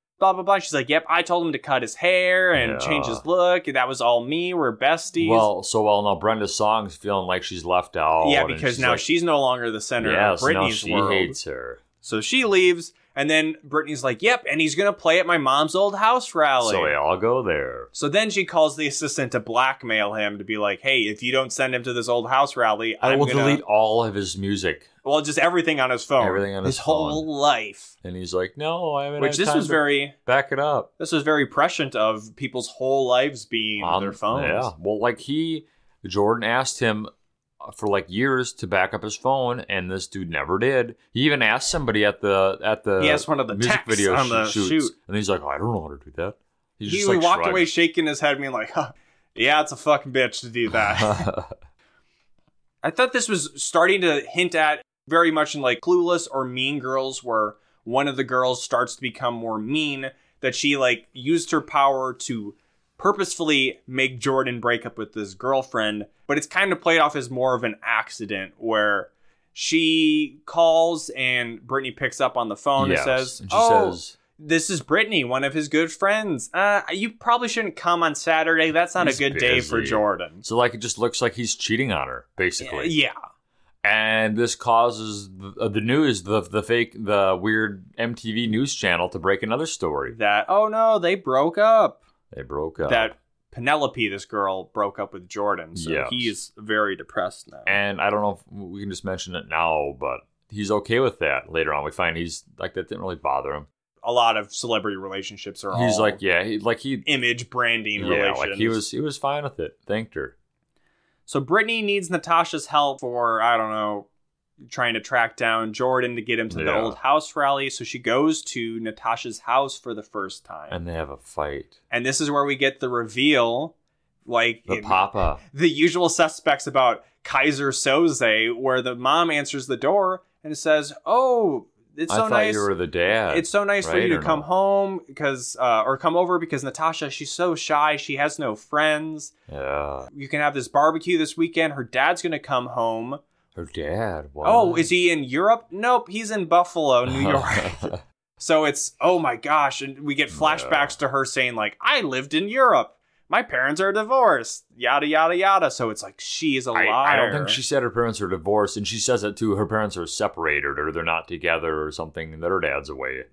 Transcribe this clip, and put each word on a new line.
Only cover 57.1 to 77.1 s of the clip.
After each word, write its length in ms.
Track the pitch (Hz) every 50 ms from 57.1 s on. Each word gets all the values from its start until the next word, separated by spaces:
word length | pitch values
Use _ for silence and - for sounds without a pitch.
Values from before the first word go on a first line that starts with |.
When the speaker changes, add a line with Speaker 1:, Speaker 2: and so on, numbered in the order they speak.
| 127 - 123
Speaker 1:
where 320 | 120 113 110 107 104 - _ _ _ _ _ -
one 240 | 113 120 135 143
of 100 | 143 135
the 60 | 127 135
girls 400 | 117 127 127 127 127 127 123 -
starts 320 | - 127 117 123 120 -
to 60 | -
become 320 | 135 123 110 - 127 120 120
more 240 | 117 113 113 110 107
mean, 520 | 107 120 143 156 151 147 135 135 135 131 - _ _ _ _ _
that 160 | - 131 127
she, 220 | - - 143 143
like, 300 | 139 131 123 120 - - _ -
used 380 | 131 123 143 170 165 160 -
her 100 | 170 151
power 520 | 143 - - 143 139 139 135 131 131 131 123
to 420 | - - - 123 113 101 101 - _ _ _ _ _ _ _ _
purposefully 840 | - - 196 208 202 190 - - - 165 156 151 139 131 127 - - _
make 320 | - 127 131 135 131 127 117
Jordan 400 | - 139 131 131 131 127 120 117
break 260 | 110 120 120 117 117
up 120 | 113 -
with 160 | 113 107 - -
his 200 | 113 104 95 95
girlfriend, 720 | 92 - 131 135 135 131 - - 117 107 107 107 104 104 - _ _ _
but 100 | - 143
it's 100 | 151 -
kind 240 | - - 185 196 196
of 100 | 185 -
played 180 | - 170 165 160
off 160 | 151 147 143
as 140 | 147 123 120
more 260 | 131 127 127 131 127
of 80 | 120 120
an 120 | 113 104 - -
accident 720 | 113 117 110 113 - - - 110 98 104 95 95 95 -
where 520 | - 113 113 110 107 104 104 101 98 92 - _ _ _ _ _ _ _ _ _
she 840 | - - - 160 165 165 160 160 160 160 156 151 151 151 135 131 - _
calls 640 | - - 170 165 165 160 165 165 170 170 151 - - -
and 460 | 131 127 127 127 123 120 117 113 107 -
Brittany 260 | 120 131 135 131 127
picks 300 | 110 - 135 123 - -
up 160 | 139 123 -
on 100 | 123 117 110
the 60 | 101
phone 340 | - - 147 139 135 135 95
Speaker 2:
Yes. 100 | 87 76
Speaker 1:
and 200 | - 135 131 131
says, 200 | 131 123 - -
Speaker 2:
And 100 | - 98
she 60 | - 208
Speaker 1:
"Oh, 320 | 233 233 226 220 196 92
Speaker 2:
says, 260 | 87 85 - - - _ _ _ _ -
Speaker 1:
this 300 | 151 151 165 165 156 -
is 120 | 190 151
Brittany, 420 | 123 - 151 208 220 214 214 165 127
one 200 | 120 127 131 135
of 100 | 139 143
his 140 | 160 151
good 240 | 139 151 156 165 160
friends. 580 | - - 196 196 208 220 214 202 156 120 - - -
Uh, 280 | 175 196 208 208 196 - -
you 180 | 170 190 214 226